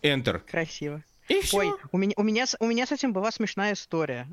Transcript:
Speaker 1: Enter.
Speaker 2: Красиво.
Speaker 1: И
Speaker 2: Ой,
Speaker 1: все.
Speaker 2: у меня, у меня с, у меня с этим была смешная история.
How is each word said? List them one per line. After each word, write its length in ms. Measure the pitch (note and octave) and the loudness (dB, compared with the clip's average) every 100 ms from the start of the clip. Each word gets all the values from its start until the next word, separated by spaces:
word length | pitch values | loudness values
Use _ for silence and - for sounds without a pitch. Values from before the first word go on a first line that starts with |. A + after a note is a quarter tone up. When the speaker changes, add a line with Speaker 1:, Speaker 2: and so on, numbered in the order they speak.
Speaker 1:
Enter. 400 | D3+ C#3 A#2+ F2 - | 2 2 2 -2 -2
Speaker 2:
Красиво. 560 | E3+ E3 - D3 D3 - _ - | -4 -4 -4 -8 -8 -12 _ 0
Speaker 1:
И 120 | G4 - | 0 2
Speaker 2:
Ой, 220 | G4 G4+ | 2 0
Speaker 1:
все. 40 | G4 - | -2 -2
Speaker 2:
у 60 | F3+ | 0
меня, 160 | G3 G#3 | 2 2
у 60 | |
меня 220 | G#3+ G#3+ B3+ | 2 2 0
с, 80 | - | 0
у 60 | A3+ | 0
меня 180 | A#3 B3+ | 2 0
с 60 | |
этим 220 | D4 C4 | 0 0
была 180 | F#3 G#3+ | 0 0
смешная 420 | - G#3+ - G3+ | 0 -2 0 0
история. 540 | G3 - E3 D3+ B2 C3 | -2 -2 -2 0 -2 -8